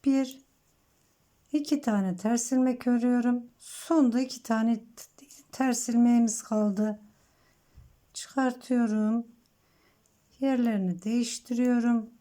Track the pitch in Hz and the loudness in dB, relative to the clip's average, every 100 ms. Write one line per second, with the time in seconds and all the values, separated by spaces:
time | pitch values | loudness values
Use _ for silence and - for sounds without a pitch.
0 | 277 269 262 - _ _ _ _ _ _ | 2 0 0 -8 _ _ _ _ _ _
1 | _ _ _ _ _ 302 294 285 262 208 | _ _ _ _ _ -6 -2 -2 0 0
2 | 190 180 214 233 - 262 254 254 247 247 | -2 -2 -2 -2 0 0 0 0 0 0
3 | 247 247 240 247 240 _ - - - 330 | 2 0 0 -2 -4 _ -20 -18 0 4
4 | 262 233 254 - - 220 226 220 - - | 4 2 -4 -8 -4 0 0 -2 -4 -20
5 | - _ - - _ - 262 240 - 233 | -20 _ -20 -20 _ -4 -2 -2 0 4
6 | 240 240 233 208 - 214 214 196 214 208 | 6 6 2 -2 -4 -2 0 0 -2 -4
7 | - _ _ _ _ _ _ - - _ | -14 _ _ _ _ _ _ -20 -20 _
8 | _ - - - 262 247 - 247 233 214 | _ -18 -8 -2 -2 -4 -2 0 2 0
9 | 214 233 233 _ _ _ _ _ _ _ | 0 -2 -4 _ _ _ _ _ _ _
10 | _ _ _ _ 269 254 233 214 185 175 | _ _ _ _ -2 2 2 0 -2 -4
11 | 214 240 233 - - 240 247 240 233 233 | -2 -2 -2 -6 -6 -2 0 0 0 -2
12 | 220 - | -4 -18